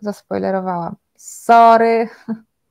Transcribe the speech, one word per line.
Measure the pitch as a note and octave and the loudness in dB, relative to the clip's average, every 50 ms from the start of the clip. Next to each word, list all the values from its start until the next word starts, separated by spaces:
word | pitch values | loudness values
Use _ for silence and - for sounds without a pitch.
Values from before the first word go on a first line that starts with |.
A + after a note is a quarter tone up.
zaspoilerowałam. | G#3 G#3 G3+ - _ - G3 G3 F#3+ G3 F#3+ F#3+ F#3 F#3 F3+ E3+ E3+ E3+ - - _ _ _ | -12 -12 -12 -12 _ -10 -8 -6 -6 -6 -6 -6 -6 -8 -8 -8 -10 -10 -14 -16 _ _ _
Sorry. | _ - - - - - - A#3 A#3 A#3 A#3 A3+ A3+ A3+ A3+ A3+ A3+ A#3 A3+ - _ _ - | _ -20 -20 -20 -12 -2 2 4 4 6 6 4 4 2 0 0 -2 -4 -6 -10 _ _ -12
<laughs> | A3+ - _ _ _ _ _ _ | -12 -12 _ _ _ _ _ _